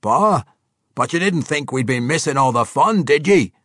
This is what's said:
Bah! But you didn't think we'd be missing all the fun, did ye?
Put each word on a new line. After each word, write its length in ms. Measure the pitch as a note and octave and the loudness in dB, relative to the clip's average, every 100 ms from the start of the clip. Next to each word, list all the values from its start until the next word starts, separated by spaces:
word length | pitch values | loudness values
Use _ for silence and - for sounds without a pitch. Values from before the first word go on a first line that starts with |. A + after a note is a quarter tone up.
Bah! 420 | G#2 B2 G#3+ E3+ - _ _ _ _ | 0 0 2 0 -4 _ _ _ _
But 160 | - B2 | -6 -4
you 60 | E3+ | -2
didn't 240 | F#3+ E3+ | -2 -2
think 280 | - D3 C#3 | -4 -6 -4
we'd 140 | C3 | -4
be 140 | A#2+ B2+ | -2 -2
missing 380 | A#2+ D#3 D3+ C#3 | -2 -2 -2 0
all 140 | C3 | 0
the 140 | A#2+ | 2
fun, 380 | A2+ C#3 F3+ G#3+ | -2 0 2 2
did 240 | C#3+ D3 D3+ | 2 0 4
ye? 260 | G3 G2 _ | 2 2 _